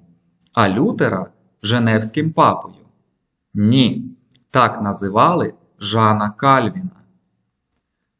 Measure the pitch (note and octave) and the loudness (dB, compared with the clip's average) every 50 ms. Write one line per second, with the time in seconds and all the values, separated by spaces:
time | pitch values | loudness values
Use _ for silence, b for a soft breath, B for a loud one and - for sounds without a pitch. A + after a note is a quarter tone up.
0 | _ _ _ _ _ _ _ _ _ _ - A#2+ G#2+ F#2+ F#2 A2+ D3+ - B2 - | _ _ _ _ _ _ _ _ _ _ -2 0 0 2 2 0 0 0 0 0
1 | D3 A2+ G2 F#2 F#2 - _ _ _ _ _ _ - G#2 A#2 - A#2 A2+ A2 A2 | -2 -2 -2 -4 -6 -10 _ _ _ _ _ _ -6 -2 0 0 2 2 0 0
2 | A2 A2 - D#3 D#3 D#3+ D#3 E3 D3 A2+ F#2 - - - - - _ _ _ _ | -2 -2 -4 -4 -4 -2 0 2 2 2 2 -2 -8 -14 -18 -20 _ _ _ _
3 | _ _ _ _ _ _ _ _ _ _ - G#2 G#2 G#2+ G#2+ C3+ B2 G#2 - - | _ _ _ _ _ _ _ _ _ _ -4 0 2 2 4 4 2 2 0 -4
4 | - - - _ _ _ _ - _ _ - C3 A#2+ A2 - A2+ G#2 G2+ F#2+ - | -8 -12 -16 _ _ _ _ -20 _ _ 0 2 2 2 0 -4 -6 -6 -6 -6
5 | G2+ F#2+ G2 A2+ C3+ E3 F3+ D#3 A2 - - _ _ _ _ - G#2 G2 G#2+ A2+ | -6 -2 0 2 2 2 2 0 -2 -4 -8 _ _ _ _ -12 -8 -4 0 2
6 | A2+ G#2+ G#2+ G#2 G#2 G#2 - - C#3 C#3 C3+ C3 A#2 G#2 F2+ F#2 F#2 - - _ | 2 2 2 2 -2 -4 -4 -2 2 2 4 4 2 -2 -4 -6 -10 -12 -12 _
7 | _ _ _ _ _ _ _ _ _ _ _ _ _ _ _ _ _ _ _ _ | _ _ _ _ _ _ _ _ _ _ _ _ _ _ _ _ _ _ _ _
8 | _ _ _ | _ _ _